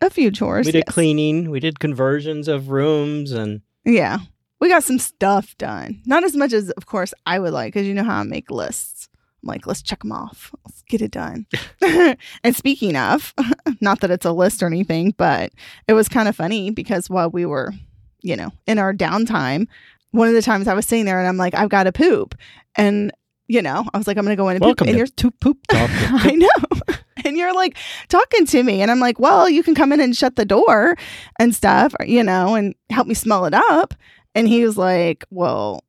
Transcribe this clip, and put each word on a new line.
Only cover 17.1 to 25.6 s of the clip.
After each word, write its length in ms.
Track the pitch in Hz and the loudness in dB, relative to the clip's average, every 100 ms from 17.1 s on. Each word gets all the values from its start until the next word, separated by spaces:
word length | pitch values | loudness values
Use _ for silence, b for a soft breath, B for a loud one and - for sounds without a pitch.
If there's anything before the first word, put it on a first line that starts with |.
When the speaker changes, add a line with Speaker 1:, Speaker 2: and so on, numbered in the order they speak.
Speaker 1:
while 180 | 185 170 | -2 -2
we 160 | 175 175 | -2 -4
were, 300 | 147 127 196 - _ _ _ | -4 -6 -10 -18 _ _ _
you 120 | 180 120 | -8 -8
know, 160 | 82 - - | -8 -10 -4
in 120 | 220 | -2
our 160 | 190 196 | 0 -2
downtime, 720 | 170 190 233 208 131 143 220 b b b _ | -2 -2 -2 -2 -2 -2 -4 b b b _
one 140 | 214 226 | 0 2
of 60 | |
the 80 | 233 | 2
times 280 | 220 208 196 | 2 0 0
I 60 | 190 | -2
was 120 | 214 | 0
sitting 180 | 233 208 | -2 0
there 140 | 185 | 0
and 100 | 180 | -2
I'm 80 | 185 | -2
like, 160 | 180 170 | -2 0
"I've 140 | 202 | 0
gotta 240 | 202 185 | 2 2
poop." 420 | 180 330 208 - - B B B - | 2 2 2 -2 -10 B B B 0
And, 360 | 208 208 208 - _ _ - | 0 0 -2 -8 _ _ -2
you 120 | 233 | 0
know, 240 | 165 147 220 | 0 -2 -4
I 60 | 202 | -4
was 80 | 214 | -2
like, 100 | 202 | -2
"I'm 80 | 202 | 0
gonna 120 | 202 | 0
go 120 | 196 | 0
in 80 | 185 | 2
and 80 | 196 | 2
Speaker 2:
Welcome 220 | - 240 | 2 2
Speaker 1:
poop." 20 | |
And 60 | 226 | 0
Speaker 2:
to 40 | |
Speaker 1:
you're 60 | 262 | 0
Speaker 2:
Two 260 | - 247 | 0 -2
Poop 260 | - 262 294 | 0 0 -2